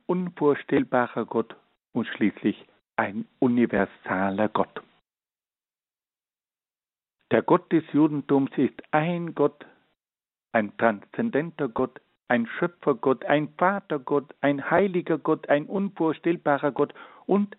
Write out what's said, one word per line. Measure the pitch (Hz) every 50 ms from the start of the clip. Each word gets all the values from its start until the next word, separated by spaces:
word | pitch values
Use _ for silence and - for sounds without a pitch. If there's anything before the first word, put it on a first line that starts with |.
| _
unvorstellbarer | - 180 180 185 175 - - 151 147 139 - - - - 139 131 - - 123 120 117 - 120 110
Gott | - - 117 113 - - - _ _ _ _ _ _
und | - 127 110
schließlich | - - - 110 98 - - - 107 95 - - _ _ _ _ _ _
ein | - 113 101 98 110 120 - _ _
universaler | - 123 120 123 117 - - 101 98 - - - - - 95 92 98 98 95 101 107 101
Gott. | - - 95 - - - - _ _ _ _ _ _ _ _ _ _ _ _ _ _ _ _ _ _ _ _ _ _ _ _ _ _ _ _ _ _ _ _ _ _ _ _ _ _ _ _ _ _ _ _ _ _ _ _ -
Der | - 113
Gott | - - - 180 - -
des | 180 160 151 -
Judentums | - 143 156 160 151 143 135 - 143 139 135 127 -
ist | - 135 - - - - _
ein | - 151 156 175 175 170 170 165 151
Gott, | - 147 147 - - - - _ _ _ _ _ _ _ _ _ _ _ _ _ _ _ _
ein | - 113 104 101 -
transzendenter | - 117 117 107 98 - - - - 117 117 120 135 160 170 - - 147 123
Gott, | - 131 131 127 - - _ _ _ _ _ -
ein | 127 117 117
Schöpfergott, | 113 - - 175 175 - _ - 151 139 113 - 135 131 123 -
ein | - 143 151 151 - -
Vatergott, | - 175 185 202 202 - - 160 143 127 - 143 143 139 - - _
ein | - 143 143 139 - -
heiliger | 160 180 202 202 175 180 151 156 165 143
Gott, | - - 156 151 - -
ein | 143 147 156
unvorstellbarer | - 202 190 196 196 - - 165 160 147 - - 175 170 - - 151 143 135 - 147
Gott | 117 - 143 139 - - - - - - _
und | - 185 202 202 202 -